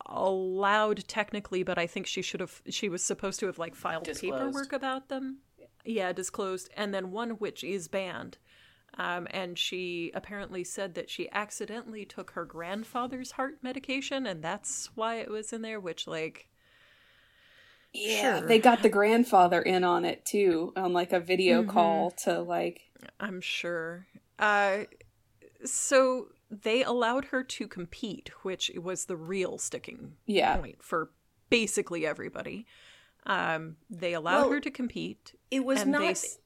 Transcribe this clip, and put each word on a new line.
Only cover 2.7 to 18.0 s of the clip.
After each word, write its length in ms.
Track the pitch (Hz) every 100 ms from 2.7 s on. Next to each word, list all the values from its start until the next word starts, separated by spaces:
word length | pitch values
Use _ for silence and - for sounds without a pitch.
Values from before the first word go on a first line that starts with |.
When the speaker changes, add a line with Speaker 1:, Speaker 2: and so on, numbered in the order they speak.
Speaker 1:
she 180 | - 208
was 160 | 180
supposed 360 | - 190 196 185
to 60 | 196
have, 120 | 165
like, 160 | 165
filed 300 | - - 160
Speaker 2:
Disclosed. 340 | 165 147 180 -
Speaker 1:
paperwork 340 | 139 269 269
about 360 | 269 269 269 269
them. 300 | 269 262 269 _ _ - _ -
Yeah, 240 | 220 180
disclosed. 560 | 180 185 - 190 185 - -
And 160 | 208
then 200 | 196 185
one 180 | 196 233 226
which 240 | 196 -
is 240 | 156 196 160
banned. 520 | 196 185 - - - _ - - _ _
Um, 340 | - 180 175 175
and 260 | 190 180 175
she 540 | - 185 180 175 170
apparently 500 | - - 208 202 185
said 300 | 175 - 196
that 140 | 170 165
she 220 | - 170
accidentally 760 | 202 208 - 208 220 - 214
took 280 | 196 - 185
her 120 | -
grandfather's 880 | 165 156 170 202 226 247 247 254 254
heart 260 | - 269 311
medication, 640 | 254 254 262 269 269 269 247
and 160 | 170
that's 480 | 160 202 - - - -
why 200 | 220 226
it 120 | -
was 220 | 214 214
in 100 | 226
there, 160 | 220 220
which, 300 | 180 160 -
like, 400 | 160 160 - - _ _ _ _ _ _ _ _ _ _ - - _ _
Speaker 3:
Yeah, 400 | -